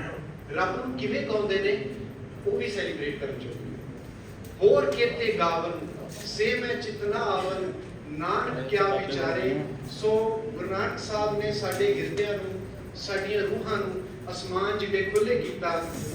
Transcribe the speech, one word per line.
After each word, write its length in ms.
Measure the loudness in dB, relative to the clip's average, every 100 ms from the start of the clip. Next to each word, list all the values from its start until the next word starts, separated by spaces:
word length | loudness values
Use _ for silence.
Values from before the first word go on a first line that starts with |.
| -6 -8 -10 -12 -6
ਰੱਬ 340 | 0 0 0 -4
ਨੂੰ 100 | -4
ਕਿਵੇਂ 240 | -2 -2
ਗਾਉਂਦੇ 380 | 0 0 2 2
ਨੇ, 260 | 4 2 0 -6 -8 -10 -12 -4 0
ਉਹ 100 | 0
ਵੀ 120 | 0
ਸੈਲੀਬ੍ਰੇਟ 500 | -2 -2 -2 -4 -4
ਕਰਨ 220 | -4 -6
ਯੋਗ 280 | -6 -8 -8
ਨੇ। 80 | -10 -10 -12 -12 -14 -14 -14 -12 6
"ਹੋਰ 220 | 8 8 6
ਕੇਤੇ 500 | 4 2 2 0 4
ਗਾਵਨ 480 | 4 2 0 -4 -6 -8 -10 -10 -8
ਸੇ 300 | 0 2 2
ਮੈਂ 200 | 0 -2
ਚਿਤਨਾ 440 | -4 -4 -2 0
ਆਵਨ, 540 | 2 2 0 -2 -2 -6 -10 -12 -8
ਨਾਨਕ 580 | -4 0 0 0 -2 0
ਕਿਆ 160 | 4
ਵਿਚਾਰੇ।" 800 | 4 4 0 0 0 2 2 0 -2 -6 -8
ਸੋ 500 | 0 4 4 4 0 -4
ਗੁਰੂ 160 | -4 -2
ਨਾਨਕ 300 | 0 0 -2
ਸਾਹਿਬ 400 | -2 0 2 2
ਨੇ 140 | 0
ਸਾਡੇ 400 | 0 0 2 4
ਹਿਰਦਿਆਂ 400 | 4 0 0 0
ਨੂੰ, 260 | 0 -2 -6 -8 -10 -10 -10
ਸਾਡੀਆਂ 460 | -4 -2 0 2
ਰੂਹਾਂ 360 | 2 0 0 0
ਨੂੰ 240 | 0 -4 -6 -10 -8
ਅਸਮਾਨ 460 | -6 -2 0 2 0
ਜਿੱਡੇ 240 | 2 2
ਖੁੱਲ੍ਹੇ 380 | 4 4 4 4
ਕੀਤਾ। 440 | 2 -2 0 0 -2 -4 -6